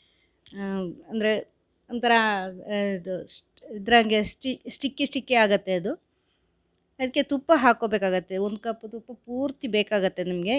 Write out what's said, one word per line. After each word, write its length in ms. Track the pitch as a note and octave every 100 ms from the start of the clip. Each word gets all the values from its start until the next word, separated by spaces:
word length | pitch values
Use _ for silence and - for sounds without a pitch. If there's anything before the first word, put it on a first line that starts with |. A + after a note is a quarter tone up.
| _ _ _ _ -
ಆ, 180 | G3 G3 G3 F3+ - -
ಅಂದರೆ 200 | A3+ G#3+ G#3+ - _ _ _ -
ಒಂಥರ, 240 | A#3+ A#3 A#3 A3 G3+ F#3 F3+ -
ಆ, 60 | G#3 G3+ F#3+
ಇದು 180 | F3 F3+ -
ಸ್ಟ್-, 280 | - _ _ - G#3+
ಇದ್ರಂಗೆ 420 | G3 A#3 A3 G#3+ G3
ಸ್ಟಿ-, 300 | - C4 - - -
ಸ್ಟಿಕ್ಕಿ 300 | C#4 - C#4
ಸ್ಟಿಕ್ಕಿ 260 | C4+ - A#3+
ಆಗುತ್ತೆ 300 | G#3+ G3 F#3+ F#3
ಅದು. 120 | F3 E4+ _ _ _ _ _ _ _ _ _ -
ಅದಕ್ಕೆ 220 | C4 C#4+ C#4
ತುಪ್ಪ 200 | C#4 - D#4+
ಹಾಕ್ಕೋಬೇಕಾಗತ್ತೆ. 720 | B3 A#3 A3+ G#3 F#3+ F#3 F3+ F#3+ G3+
ಒಂದು 140 | G#3 A#3
ಕಪ್ 180 | A3+ G#3+
ತುಪ್ಪ 180 | A3+ - A#3+ -
ಪೂರ್ತಿ 400 | B3 C#4+ C#4 B3 G#3
ಬೇಕಾಗತ್ತೆ 440 | G3+ G#3 F#3 F#3 F3+
ನಿಮಗೆ. 240 | F3+ F3+